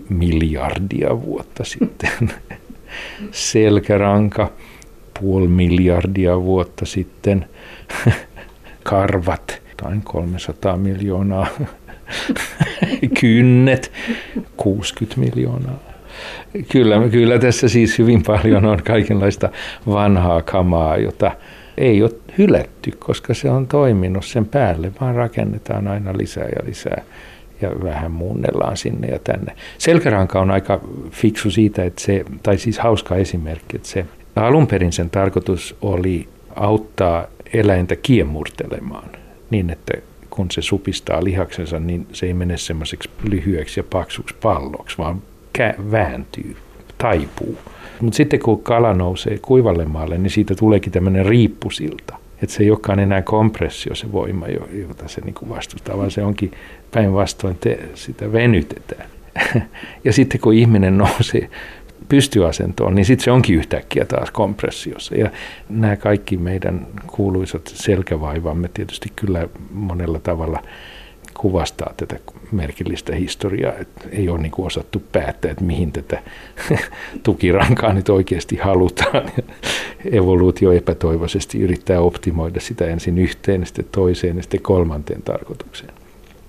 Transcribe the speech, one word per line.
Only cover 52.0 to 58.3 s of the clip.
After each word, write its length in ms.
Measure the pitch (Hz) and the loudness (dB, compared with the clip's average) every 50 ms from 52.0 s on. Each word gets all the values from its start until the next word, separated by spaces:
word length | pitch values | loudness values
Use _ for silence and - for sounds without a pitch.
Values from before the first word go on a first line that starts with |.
| - - - - - - - - | -14 -16 -18 -18 -20 -20 -12 -8
Et 80 | 104 - | -8 -4
se 120 | - - | 0 2
ei 80 | 104 104 | 4 4
olekaan 280 | 107 - - 101 98 98 | 4 2 0 0 0 2
enää 240 | 101 98 98 95 | 2 2 2 0
kompressio 720 | 92 - 110 107 110 107 110 - 82 - - - - - - | 0 0 2 2 2 2 0 0 -4 -4 -6 -8 -10 -8 -8
se 180 | - 113 110 | -8 -8 -4
voima, 360 | 101 92 - 98 98 87 - - | -4 -4 -4 -4 -4 -6 -6 -6
jo-, 200 | 50 - - - | -6 -6 -8 -8
jota 360 | 90 104 87 - - - - 78 | -10 -10 -10 -12 -12 -14 -16 -14
se 120 | - - | -12 -12
niinku 280 | - - - - - 110 | -10 -10 -10 -12 -12 -12
vastustaa, 500 | - - - - - - - 104 98 101 | -12 -12 -12 -12 -14 -12 -10 -8 -4 -4
vaan 120 | 101 95 | -4 -4
se 140 | - 107 101 | -2 -2 -2
onkin 280 | 104 101 - 101 90 - - - - - - - - | -2 -2 -2 -4 -6 -6 -10 -20 -20 -20 -20 -12 -4
päinvastoin, 680 | - 113 104 98 95 101 95 - - - - 95 87 - | 0 2 2 4 4 2 2 0 -2 -4 -4 -4 -2 0
te-, 280 | - 117 113 - - - - | 0 -2 -2 -2 -6 -12 -16
sitä 380 | - - - 123 - 107 107 | -14 -14 -12 -10 -8 -4 0